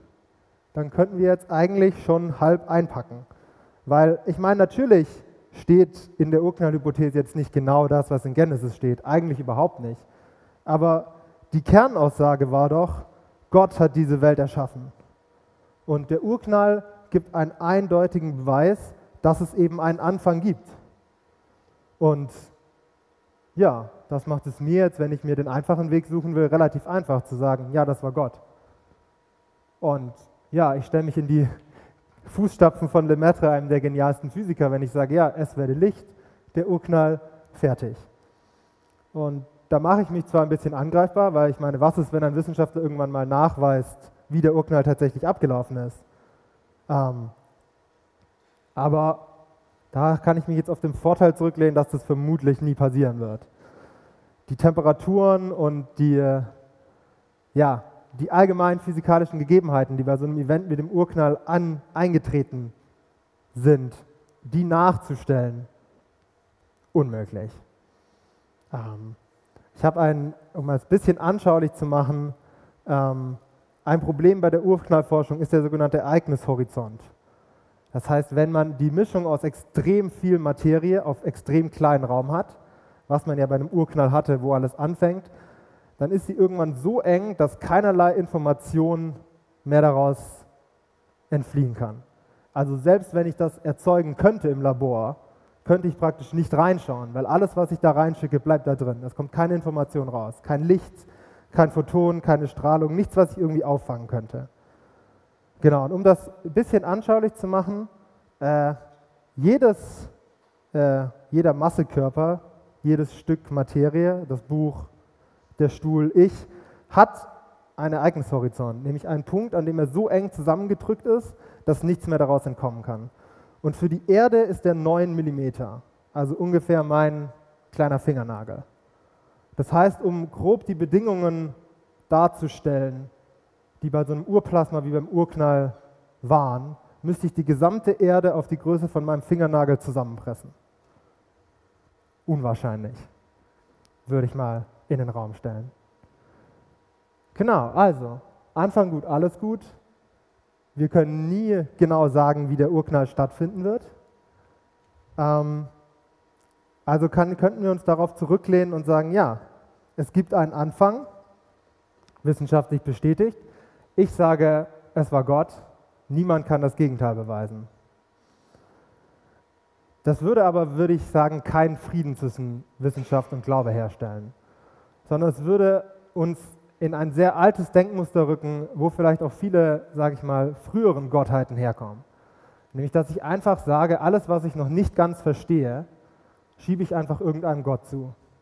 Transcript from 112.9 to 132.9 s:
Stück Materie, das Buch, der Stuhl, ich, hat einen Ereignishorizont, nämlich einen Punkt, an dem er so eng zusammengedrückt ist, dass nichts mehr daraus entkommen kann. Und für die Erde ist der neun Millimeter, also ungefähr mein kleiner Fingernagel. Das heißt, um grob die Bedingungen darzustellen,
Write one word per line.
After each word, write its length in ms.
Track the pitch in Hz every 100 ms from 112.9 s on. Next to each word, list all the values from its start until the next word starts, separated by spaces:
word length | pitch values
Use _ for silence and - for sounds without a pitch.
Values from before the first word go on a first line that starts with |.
| 151 147 -
Stück 340 | - 160 -
Materie, 760 | 143 131 143 147 160 175 180 151
das 140 | 127
Buch, 460 | 131 151 151 78 76 _ _ _ _ _ _ -
der 100 | 147
Stuhl, 420 | - 160 156 151 175
ich, 320 | 185 - - - - _ _
hat 400 | - 214 - - - _ _ _ -
einen 160 | 151
Ereignishorizont, 920 | 156 165 165 - 139 123 - 120 117
nämlich 240 | 139 143 175
einen 160 | 156
Punkt, 320 | - 190 233 175
an 100 | 160
dem 140 | 165
er 80 | 143
so 220 | 156 220
eng 220 | 190 196
zusammengedrückt 760 | 175 151 170 202 202 - 214 233
ist, 280 | 233 - - - - -
dass 160 | 151
nichts 260 | 170 180 170
mehr 120 | 156
daraus 260 | 139 139 135
entkommen 360 | 123 127 117
kann. 280 | 117 110 120 - _ _ _ _
Und 160 | 151 -
für 100 | 175
die 140 | 175 -
Erde 300 | 196 240 226
ist 240 | 214 180 180
der 80 |
neun 420 | 165 160 170 175 165
Millimeter, 640 | 156 139 131 113 113 120 - _ _
also 220 | 147 139 165
ungefähr 480 | 175 170 170 165
mein 460 | 151 151 151 151 143 - _ _ _
kleiner 280 | - 147 139
Fingernagel. 640 | - 135 117 107 110 - - _ _ _ _ _ _ _ _ -
Das 160 | 135
heißt, 300 | 170 196 190
um 280 | 185 175 165
grob 360 | - 175 226 -
die 100 | 160
Bedingungen 800 | 160 185 220 185 175 165 156 - _ _ _ _ _
darzustellen, 1000 | 160 170 - 156 - 151 139 135